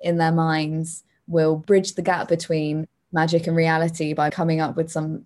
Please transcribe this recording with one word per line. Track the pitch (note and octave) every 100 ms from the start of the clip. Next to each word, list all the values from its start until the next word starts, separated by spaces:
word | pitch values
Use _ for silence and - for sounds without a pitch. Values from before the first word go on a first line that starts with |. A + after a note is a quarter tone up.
in | F3 E3+
their | D#3+
minds | E3 D#3+ D#3 D3+ D#3+ D#3+ - _ _ -
will | E3 D#3
bridge | D#3 D#3+ G3 F#3+
the | -
gap | F3 F3+ -
between | E3+ - D#3+ D3+ D3+ D#3+ _ _
magic | E3 D#3+ E3 E3
and |
reality | E3 E3 D#3+ E3 E3 D#3
by | D3+ D3+
coming | D3 E3 D#3+
up | D3+
with | C#3 D#3+
some, | D#3+ D#3 D#3